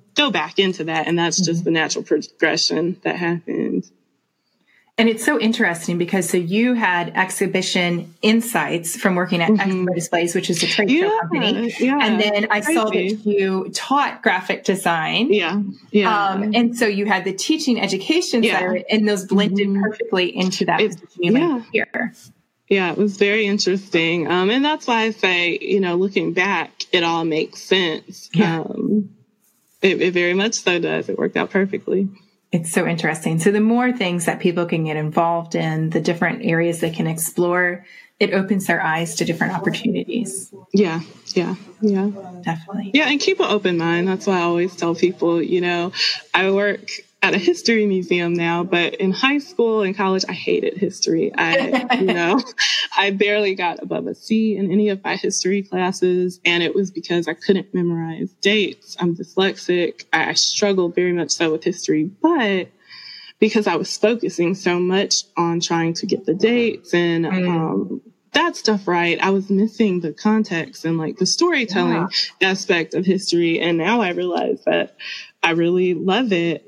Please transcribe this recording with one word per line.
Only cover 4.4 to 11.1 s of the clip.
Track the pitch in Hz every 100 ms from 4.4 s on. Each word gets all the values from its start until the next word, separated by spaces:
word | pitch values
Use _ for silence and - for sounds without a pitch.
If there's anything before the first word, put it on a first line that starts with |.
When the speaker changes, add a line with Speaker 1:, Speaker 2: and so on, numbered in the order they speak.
| _ _ _ _ _ -
Speaker 2:
And | 226
it's | 220 -
so | 214
interesting | 220 226 190 165 - 175
because, | 170 196 175
so | 180
you | 170 208 247
had | 240 196 175 170 185
exhibition | 185 - 190 185 185 185 175 175 170 -
insights | 214 226 226 165 147 170 165 -
from | 196 175
working | 170 175
at | 170
Speaker 1:
Mm-hmm. | 208 190 185 180
Speaker 2:
Expo | 175
Displays, | 165 175 170 185
which | 175
is | 170
a | 214
trade | - 196
show | 320
Speaker 1:
Yeah, | 403